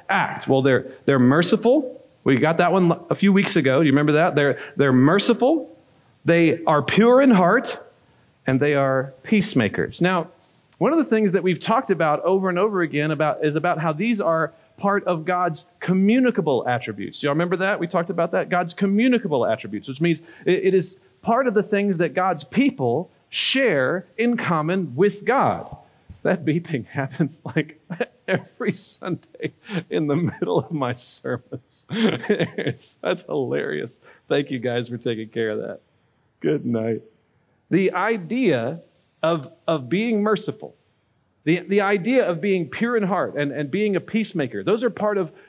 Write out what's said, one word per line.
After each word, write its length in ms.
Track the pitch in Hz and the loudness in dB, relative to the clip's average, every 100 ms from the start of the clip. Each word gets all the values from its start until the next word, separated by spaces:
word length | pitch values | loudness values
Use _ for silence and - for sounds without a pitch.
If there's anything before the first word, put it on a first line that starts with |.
| - | -4
act? 400 | 190 147 - - | -2 -2 -6 0
Well, 140 | 135 | 2
they're, 240 | 135 123 - - | 4 2 0 -6
they're 160 | - 135 | 0 4
merciful. 840 | 123 147 170 226 226 285 - - - _ | 6 4 2 2 4 2 0 -12 -20 _
We 140 | - 135 | 0 2
got 180 | 151 165 | 2 2
that 160 | 175 | 2
one 260 | 185 175 170 - | 4 2 0 -2
a 40 | |
few 180 | - 196 | 0 4
weeks 220 | 196 196 | 4 2
ago. 240 | 175 135 131 | 2 2 4
Do 80 | 160 | 4
you 60 | |
remember 220 | 135 147 | 4 4
that? 200 | 151 170 | 2 2
They're, 240 | 143 143 127 - - | 2 0 -2 -8 0
they're 160 | 139 | 4
merciful. 800 | 127 139 190 - 233 247 320 - - _ _ _ _ | 6 6 4 2 2 2 2 -2 -16 _ _ _ _
They 400 | - 170 165 - | 2 4 4 2
are 180 | - 151 | 2 0
pure 400 | 139 - 226 247 | 2 4 6 6
in 80 | 277 | 6
heart, 480 | 202 175 226 - - - _ _ _ _ _ | 6 6 2 -2 -12 -16 _ _ _ _ _
and 140 | - 131 | -2 0
they 160 | 147 | 2
are 400 | 143 139 135 139 - | 2 2 0 -4 -10
peacemakers. 760 | - 214 - 139 104 - 80 - | 0 0 2 0 0 0 -6 0
Now, 300 | 175 185 165 _ _ _ _ _ | 0 0 -4 _ _ _ _ _
one 140 | 208 | 0
of 60 | 320 | 2
the 60 | |
things 260 | 269 220 208 | 2 2 2
that 140 | 180 | 2
we've 160 | 175 170 | 0 -2
talked 320 | - 226 262 | 0 -2 0
about 300 | 175 160 147 | 0 2 0
over 260 | 175 190 190 | 0 0 0
and 100 | 175 | 0
over 240 | 214 196 | 0 0
again 300 | 165 143 151 | -2 -2 -2
about, 320 | 151 151 - | 0 -2 0
is 100 | 151 | -2
about 240 | 151 170 160 | 0 -2 -2
how 140 | 160 | -2
these 280 | 151 220 214 | -2 -2 0
are 320 | 165 160 156 - _ - | 0 0 -2 -6 _ -6
part 280 | 202 202 | -2 0
of 200 | - 170 | 0 -4
God's 420 | 156 180 180 151 - _ | -2 -2 -2 -4 -14 _
communicable 880 | - 185 196 247 254 220 156 127 123 | -2 2 4 4 2 0 0 0 0
attributes. 540 | 123 120 101 95 - | -4 -4 -8 -10 -4
Do 80 | 143 | -2
y'all 60 | |
remember 240 | 147 175 180 | 0 0 0
that? 200 | 190 202 | -2 -2
We 80 | 170 | -2
talked 240 | 185 170 | -4 -2
about 220 | 170 170 | -2 -2
that. 160 | 185 170 | -2 -2
God's 260 | 180 175 | -2 -2
communicable 720 | - 196 202 254 240 185 143 113 | -2 0 2 2 2 0 0 0
attributes, 400 | 110 - 104 - | -2 -4 -10 -10
which 140 | 135 | -2
means 200 | 170 156 - - | 0 0 -6 -8
it, 200 | - 180 | 0 2
it 100 | 190 | 4
is 220 | 185 175 - _ _ | 2 0 -12 _ _
part 240 | - 233 262 | 0 2 2
of 80 | |
the 80 | 214 | 0
things 360 | 208 202 202 170 | 0 0 0 0
that 140 | 170 | -2
God's 300 | 147 185 165 | 0 -2 -2
people 640 | - - 269 - 127 127 185 _ _ | -4 0 0 0 -2 -2 -4 _ _
share 760 | - - 262 262 147 131 175 - - | -6 -2 0 2 2 0 -2 -6 -2
in 180 | 233 240 | 0 0
common 600 | - 170 151 190 165 123 | -2 -2 0 -2 -4 2
with 280 | 202 202 | 0 2
God. 520 | - 262 151 - - - - _ _ - | -2 2 2 0 -6 -18 -20 _ _ -6
That 200 | 170 185 | -2 -2
beeping 420 | 156 156 170 139 - | 0 -2 -2 -8 -6
<laughs> 40 | |
happens, 500 | 147 135 - 147 - | -8 -8 -4 -4 -4
like, 360 | - 156 - - _ 175 - _ - | -6 -4 -6 -10 _ -8 -8 _ -4
every 460 | 185 - _ 240 | -4 -4 _ -6
Sunday 800 | 165 - - 190 165 _ - 156 - - 196 - | -6 -10 -12 -8 -10 _ -12 -12 -12 -10 -8 -4
in 160 | 175 151 | -4 -2
the 100 | 143 | 0
middle 420 | 170 - 180 170 | -2 -4 -2 -2
of 140 | - | -2
my 220 | 160 127 | -4 -4
sermons. 920 | 120 - - 131 123 - 135 _ - - | -6 -10 -10 -8 -8 -8 -18 _ -20 -10
<laughs> 1120 | 214 220 160 - 208 160 - - - - _ | -2 -2 -2 0 2 2 -2 -6 -8 -14 _
That's 200 | - 175 | -4 -4
hilarious. 760 | - 147 123 143 143 147 135 _ - - _ | -4 -4 -2 -2 -2 -6 -8 _ -20 -20 _
Thank 220 | 139 143 | -2 -2
you 80 | 131 | -4
guys 300 | 120 120 120 | -2 -4 -4
for 80 | 120 | -6
taking 320 | 123 110 110 | -4 -6 -6
care 220 | 117 110 | -4 -4
of 80 | 107 | -4
that. 220 | - - _ _ _ _ _ _ | -8 -12 _ _ _ _ _ _
Good 240 | - 151 | -2 -2
night. 380 | 127 117 110 110 - _ _ _ _ _ _ | -2 -2 -2 -4 -6 _ _ _ _ _ _
The 220 | 170 190 | 0 0
idea 880 | 180 202 226 160 240 240 131 117 165 - _ _ _ | 0 -2 -2 -4 -2 0 0 -2 -8 -14 _ _ _
of, 300 | 160 165 131 - - | -2 -2 -6 -10 -4
of 220 | 160 123 | -4 -2
being 340 | 170 233 214 | -2 0 0
merciful, 520 | 208 208 - - 73 _ _ _ _ _ _ _ | 0 0 -4 -10 -16 _ _ _ _ _ _ _
the, 160 | 151 175 | -2 -2
the 220 | 175 202 | 2 0
idea 440 | 196 208 175 262 180 | 2 0 2 2 2
of 140 | 165 | -2
being 280 | 202 190 151 | 0 0 -2
pure 260 | - 233 240 | -4 -2 0
in 60 | |
heart 320 | 190 190 127 127 | 0 -2 -2 -2
and, 160 | 143 | -4
and 180 | 131 147 | -4 -4
being 260 | 196 214 185 | -2 0 -2
a 40 | |
peacemaker, 600 | 175 220 214 170 131 104 | -2 -4 -4 -4 -4 -4
those 200 | 95 220 | -2 0
are 80 | 240 | -2
part 280 | - 208 202 | -2 -2 -2
of, 120 | 165 - | -4 -8